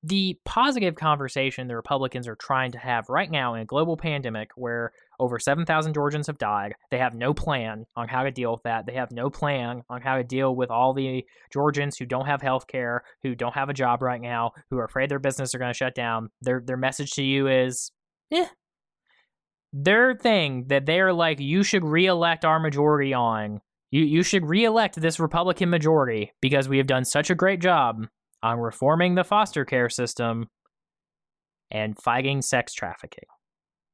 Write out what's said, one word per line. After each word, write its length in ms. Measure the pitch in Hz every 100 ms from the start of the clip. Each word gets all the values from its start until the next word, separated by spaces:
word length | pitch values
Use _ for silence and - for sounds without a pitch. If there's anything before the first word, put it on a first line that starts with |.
| 160
The 320 | 196 190 -
positive 520 | - - 269 254 190 160
conversation 680 | 156 147 135 - 135 - 127
the 100 | 117
Republicans 520 | - 139 131 131 120
are 80 | 107
trying 360 | - 131 131
to 60 | 123
have 300 | 127 120 113
right 220 | 139 180
now 240 | 156 127
in 80 | 113
a 20 |
global 320 | 110 135 165 160
pandemic 540 | 165 147 127 110 110
where 380 | - 123 117 117 _ _ _
over 200 | 127 120
seven 260 | - 147
thousand 300 | 165 156 156
Georgians 320 | 147 143 151 147
have 100 | 143
died, 380 | 104 104 101 - _
they 80 | 123
have 160 | 127
no 180 | 117 123
plan 540 | 147 - 139 113 107 113 -
on 120 | 117
how 140 | 127
to 60 | 135
deal 220 | 127 120
with 120 | 113
that. 200 | 120 113
They 80 | 107
have 180 | 127 123
no 180 | 120 131
plan 520 | - 147 139 120 123 -
on 140 | 123
how 140 | 131 131
to 60 |
deal 300 | 120 131 135
with 160 | 127 123
all 220 | 117 127
the 320 | 135 135 127 - _ _
Georgians 460 | 139 147 143 143 -
who 80 |
don't 220 | 123 127 135
have 160 | 143
health 240 | 139 131 -
care, 360 | 135 120 120 - _
who 120 | 135
don't 200 | 123 120
have 160 | 139 139
a 40 |
job 280 | 135 127 120
right 180 | 127 123
now, 300 | 120 120 117 - _
who 80 | 127
are 80 |
afraid 240 | 113 135 139
their 100 | 139
business 360 | 135 131 131
are 40 | 123
gonna 140 | 123
shut 220 | 120 131
down. 340 | 123 120 113 113 _
Their, 180 | 127 127
their 160 | 120 127
message 360 | 131 131 143
to 100 | -
you 240 | 135 139 135
is, 420 | 131 127 123 - _ _ _ _
"Eh." 180 | 320 339 _ _ _ _ _ _ _ _ _ _ _ _
Their 420 | 139 147 214 254
thing 520 | 254 240 208 151 131 127
that 180 | 139
they're 300 | 135 170 190
like, 260 | 170 165 143
"You 220 | 139 175
should 220 | 196 202
reelect 600 | 156 160 185 180 170 165
our 160 | 165 160
majority 540 | 160 143 147 151 135
on. 480 | 127 117 110 107 104 _ _ _
You, 140 | 139
you 180 | 156 160
should 220 | 175 202
reelect 560 | 156 180 226 226 214 -
this 180 | 160 160
Republican 520 | 160 170 180 180 175
majority 640 | 175 151 160 131 110 104 _
because 260 | 135 139 131
we 80 | 135
have 100 | 135
done 200 | 131 123
such 240 | 147 151
a 40 |
great 280 | 175 185 190
job 440 | 180 170 123 113 113 _ _ _
on 160 | 113 120
reforming 560 | 117 - 131 160 180
the 100 | 180
foster 400 | 175 208 208 156
care 240 | 131 127 120
system 600 | - 120 - 120 113 113 _ _ _ _ _ _ _ _ _ _ _ _
and 260 | 107 107 104
fighting 460 | - 120 135 139
sex 320 | 127 127 -
trafficking." 500 | - 95 82 - - - _ _ _ _ _ _